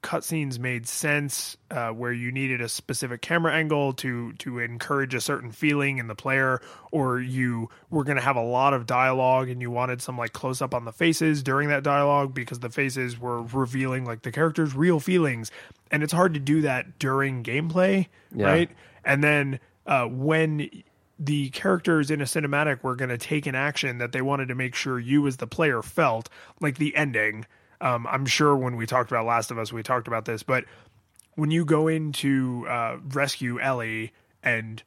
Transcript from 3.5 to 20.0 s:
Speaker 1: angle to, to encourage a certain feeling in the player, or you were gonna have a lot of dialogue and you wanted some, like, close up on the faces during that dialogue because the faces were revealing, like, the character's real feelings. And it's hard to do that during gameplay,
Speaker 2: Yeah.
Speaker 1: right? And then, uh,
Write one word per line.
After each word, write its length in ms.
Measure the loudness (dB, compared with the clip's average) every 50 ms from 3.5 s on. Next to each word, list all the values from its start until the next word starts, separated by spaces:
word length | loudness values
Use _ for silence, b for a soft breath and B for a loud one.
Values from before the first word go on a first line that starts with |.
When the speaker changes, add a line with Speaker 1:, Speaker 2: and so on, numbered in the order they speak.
| 2
Speaker 1:
angle 400 | 2 2 2 2 2 2 0 -2
to, 400 | -2 -4 -4 -4 -4 -6 -8 -10
to 240 | -10 -10 -8 -6 -6
encourage 560 | -6 -6 -6 -8 -4 -2 -2 -2 0 -2 -2
a 60 | -4
certain 300 | -2 -2 -2 -4 -4 -10
feeling 460 | -8 0 2 4 4 4 2 0 0
in 120 | -2 -4 -8
the 60 | -8
player, 460 | -6 -2 0 2 2 4 2 2 0 B B B B B B
or 280 | 0 0 2 2 0 0
you 500 | -2 -4 -2 0 0 0 0 -2 -4 -6 B B B B
were 160 | -2 -2 0
gonna 160 | 2 0 2
have 160 | 2 2 2
a 60 | 2 0
lot 320 | 0 2 4 4 4 4
of 100 | 2 0
dialogue 640 | 0 2 4 4 4 4 4 4 4 4 4 2 0
and 140 | -4 -6 -6
you 80 | -4
wanted 320 | -2 -2 0 -2 -2 -4 -6
some, 160 | -8 -6 -6
like, 160 | -6 -6 _
close 260 | -6 -6 -4 -4 -2
up 140 | -4 -2 -2
on 100 | -4 -6
the 80 | -6 -4
faces 500 | 0 2 2 2 2 2 2 2 0 0
during 260 | 0 0 2 2 2
that 120 | 0 0 2
dialogue 520 | 2 2 4 4 4 4 2 2 0 -4
because 260 | -6 -8 -8 -10 -8
the 80 | -8 -8
faces 500 | -2 -2 -2 -2 0 -2 -4 -4 -6 -8
were 220 | -6 -6 -4 -4 -6
revealing, 600 | -4 -2 -2 -2 0 0 -2 -2 -2 -2 -4 -4
like, 160 | -6 -8 -8 -8
the 80 | -8 0
character's 420 | 2 2 2 2 2 0 0 2
real 260 | 2 4 4 4 4
feelings. 500 | 2 2 2 4 4 2 0 -2 -6 -10 B B B B B B B _
And 120 | -2 0 0
it's 100 | 0 4
hard 220 | 4 4 4 4
to 60 | 0
do 200 | 2 4 4 4 4
that 360 | 2 0 -2 -4 -6 -6 _
during 440 | 0 2 2 2 2 2 0 -4 -4
gameplay, 680 | -2 -2 0 0 0 2 4 4 6 6 4 2 0 b b b b b
Speaker 2:
Yeah. 120 | 2 4
Speaker 1:
right? 240 | 4 6 6 4 2 -2 B B B B B B
And 180 | 2 2 4 6
then, 340 | 4 4 4 2 0 -4 -6 b b b b _
uh, 180 | 0 2 2